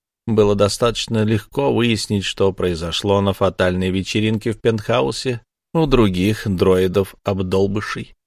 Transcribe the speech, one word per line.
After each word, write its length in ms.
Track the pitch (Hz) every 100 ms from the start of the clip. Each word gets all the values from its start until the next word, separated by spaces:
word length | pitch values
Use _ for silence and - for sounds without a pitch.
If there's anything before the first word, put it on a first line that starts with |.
| _ _ -
Было 300 | 107 104 101
достаточно 680 | 101 - 120 107 - 110
легко 500 | 107 110 - - 139
выяснить, 500 | 113 120 107 - 101
что 300 | 92 - 95
произошло 640 | 92 90 82 85 - 101 101
на 120 | 98
фатальной 560 | 95 95 - 92 90 92
вечеринке 640 | 95 92 107 110 110 113
в 80 | 104
пентхаусе 800 | 120 110 - 120 135 120 127 120 _ _ _
у 120 | 165 151
других 560 | 131 107 90 98 107 110
дроидов-обдолбышей. 1700 | 90 95 92 92 95 95 - - 98 92 95 98 104 - - - -